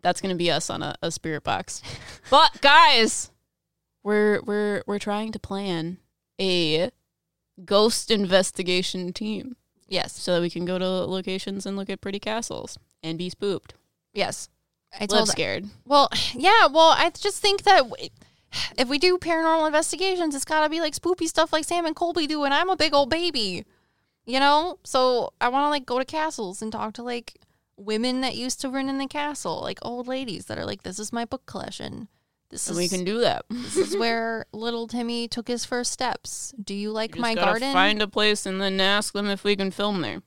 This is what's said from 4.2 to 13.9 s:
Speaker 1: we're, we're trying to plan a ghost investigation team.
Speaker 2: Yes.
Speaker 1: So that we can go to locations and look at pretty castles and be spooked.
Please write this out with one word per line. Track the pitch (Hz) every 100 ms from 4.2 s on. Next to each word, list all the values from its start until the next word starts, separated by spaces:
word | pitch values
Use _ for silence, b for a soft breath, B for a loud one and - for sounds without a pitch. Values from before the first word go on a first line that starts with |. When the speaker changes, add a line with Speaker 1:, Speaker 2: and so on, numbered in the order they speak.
| 208 208
Speaker 1:
we're, | - 208 208 202 -
we're | 202
trying | 208 208 220
to | 214
plan | - 196 202 170 165 180 _ _ _ -
a | 190 180 160 156 180 _ _ _ _ _ _ -
ghost | 175 202 214 - -
investigation | 220 196 190 190 - 180 180 180 185 180
team. | 180 214 208 262 240 _ _ _
Speaker 2:
Yes. | 185 - -
Speaker 1:
So | -
that | 175
we | 170
can | 165
go | 175 185
to | 185
locations | 185 175 190 185 190 - 196 196
and | 196
look | 190
at | 190
pretty | 202 202
castles | 214 220 233 - - - _ _
and | 160 165
be | 180
spooked. | - 202 180 - - _